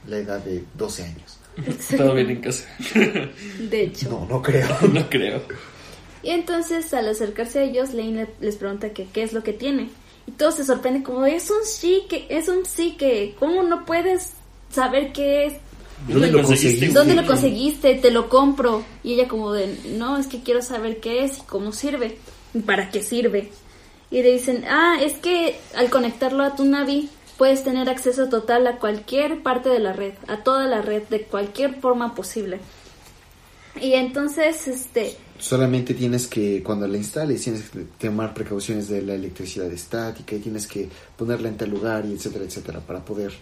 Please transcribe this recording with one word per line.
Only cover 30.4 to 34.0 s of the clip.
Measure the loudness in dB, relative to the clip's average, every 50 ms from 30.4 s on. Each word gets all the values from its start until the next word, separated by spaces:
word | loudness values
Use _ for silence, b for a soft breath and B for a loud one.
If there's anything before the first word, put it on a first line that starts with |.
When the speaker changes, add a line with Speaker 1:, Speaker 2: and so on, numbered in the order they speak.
| 0 2 2 2 2
Speaker 2:
la | 2 0 0
red, | 0 -2 -2 -4 -2
de | -2 -4 -4
cualquier | -4 -4 -4 -4 -4 -4 -2 -2 -2 -2 -2 -2
forma | 0 0 2 2 0 -6 -6
posible." | -8 -10 -8 -6 -6 -6 -6 -8 -10 B B B B B B B B B B B -20 -20 -20 -20 -20 -20 -20 -20 -20 -20 -20 -12 -6
Y | 0 2 2
entonces, | 2